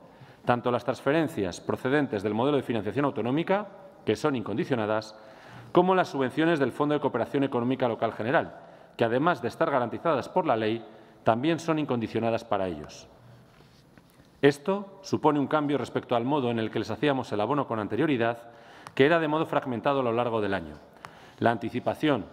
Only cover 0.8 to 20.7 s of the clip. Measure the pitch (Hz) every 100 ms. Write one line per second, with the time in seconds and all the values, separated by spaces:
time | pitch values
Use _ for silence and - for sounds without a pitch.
0.8 | - 117 143 160 147 - 92 - - 107
1.8 | 127 147 135 104 104 107 135 143 120 113
2.8 | 101 120 143 - 117 143 170 196 208 -
3.8 | - - - 107 156 131 104 110 151 123
4.8 | 104 110 - - - - - - - 175
5.8 | 180 185 165 139 127 147 160 160 123 -
6.8 | 147 147 139 120 110 139 139 127 120 131
7.8 | 123 110 113 - 113 156 95 - - -
8.8 | - - 117 123 170 139 113 - 160 139
9.8 | 117 107 165 139 - 180 160 113 110 113
10.8 | - - - - - 113 151 165 - 156
11.8 | 143 123 107 113 113 113 - 101 95 76
12.8 | 76 - - - - - - - - -
13.8 | - - _ _ - - 143 143 - 196
14.8 | 202 - - 123 156 147 131 151 143 139
15.8 | 113 123 - 120 123 147 120 117 107 120
16.8 | 98 107 147 131 113 104 110 147 117 110
17.8 | 98 107 156 123 117 120 - - - -
18.8 | - - 139 165 156 156 151 143 135 117
19.8 | 143 139 123 117 120 113 101 95 78